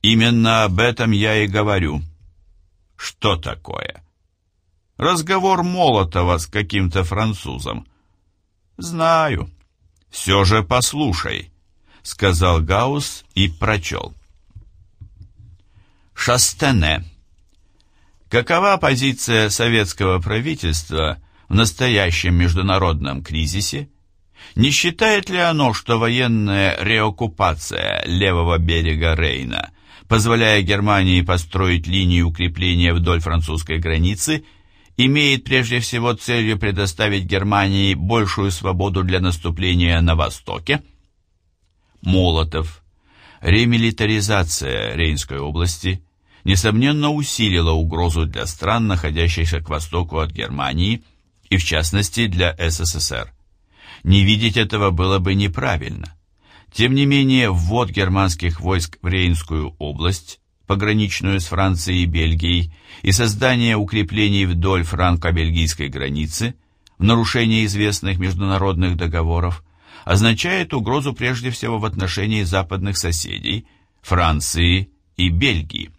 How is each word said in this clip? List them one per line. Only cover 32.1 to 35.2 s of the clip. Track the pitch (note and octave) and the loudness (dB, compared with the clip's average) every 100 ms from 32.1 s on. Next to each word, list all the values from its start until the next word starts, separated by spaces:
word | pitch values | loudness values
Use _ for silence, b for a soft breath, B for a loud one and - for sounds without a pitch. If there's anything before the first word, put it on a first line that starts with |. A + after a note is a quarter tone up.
| F2 E2+ | 2 0
укрепления | D#2+ F2 E2 F2+ F2 F2 | 0 -4 -2 -2 2 2
вдоль | E2+ E2+ E2+ | 2 0 0
французской | E2 E2+ D#2+ D#2+ D#2+ D#2+ | 0 -2 -2 -6 -4 -4
границы, | D#2+ D#2+ F2 G#2 - D#3 b b b b b - | -2 0 0 0 -4 -4 b b b b b 0
имеет | B2+ D3 | 2 4